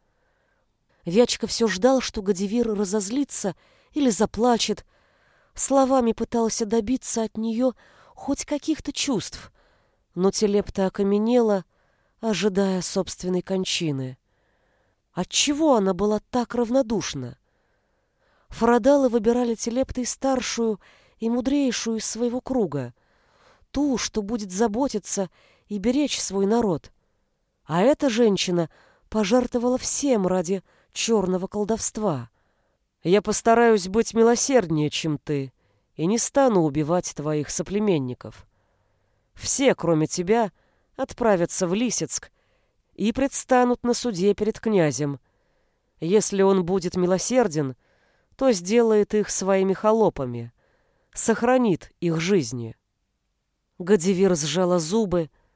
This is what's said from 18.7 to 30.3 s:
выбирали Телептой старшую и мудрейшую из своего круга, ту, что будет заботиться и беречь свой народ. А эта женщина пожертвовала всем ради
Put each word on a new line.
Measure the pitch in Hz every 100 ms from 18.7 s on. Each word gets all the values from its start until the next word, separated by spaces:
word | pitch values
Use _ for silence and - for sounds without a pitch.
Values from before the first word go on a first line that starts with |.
| 240 226 285 262
выбирали | 233 208 240 240
Телептой | 226 - 240 262 - 240
старшую | - 269 254 - - 226 208 _ _ _ _
и | 226
мудрейшую | 240 254 285 269 214 226 220
из | -
своего | 220 240 247
круга, | - 262 185 139 123 - _ _ _ _ _ _ _
ту, | 269 285 240
что | - 214
будет | 202 233 202
заботиться | 185 233 208 277 208 - - 185 _ _ _ -
и | 208
беречь | 202 254 285 -
свой | - 196 196
народ. | 233 220 156 - _ _ _ _ _ _ _
А | - 170
эта | 226 302 285
женщина | 220 233 185 - 175 160 _ _ _ _
пожертвовала | 220 190 247 247 247 240 247
всем | - - 285 226
ради | 180